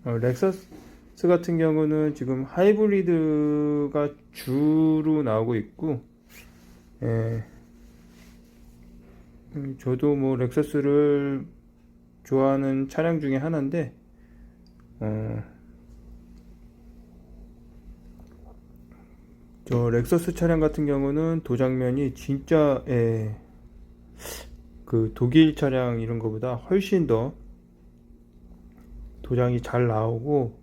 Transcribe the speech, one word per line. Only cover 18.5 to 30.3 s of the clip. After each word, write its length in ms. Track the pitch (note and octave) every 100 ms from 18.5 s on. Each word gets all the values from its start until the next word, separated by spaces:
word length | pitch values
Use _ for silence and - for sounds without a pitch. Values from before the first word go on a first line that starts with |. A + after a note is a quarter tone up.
| - - - - - - - - - - - -
저 240 | A#2+ A#2+
렉서스 460 | A#2 A#2+ E3+ F3 E3+
차량 240 | E3+ E3
같은 260 | D3+ D3+ D3
경우는 560 | C#3 C#3 D3 D#3+ E3
도장면이 720 | - A#2+ C3 B2+ B2+ C3 C3+
진짜, 680 | - - C#3 C3+ D#3+ D3 B2+ -
예, 480 | B2 A#2 A2+ G#2+ G#2+ - - - - - - - - - - - - - - -
그 260 | A2+ A2 -
독일 400 | B2 D#3+ D#3 D3+
차량 440 | C#3+ C3 B2 A#2
이런 200 | A2+ A#2
거보다 360 | A2 A2 B2+ A#2+
훨씬 520 | - F#3+ F#3+ F#3+ E3
더 260 | A2+ B2+ - - - - - - - - - - - - - - - - - - -
도장이 380 | - B2 B2 B2
잘 260 | - A#2+ B2
나오고 720 | A2 A2+ A#2 C3+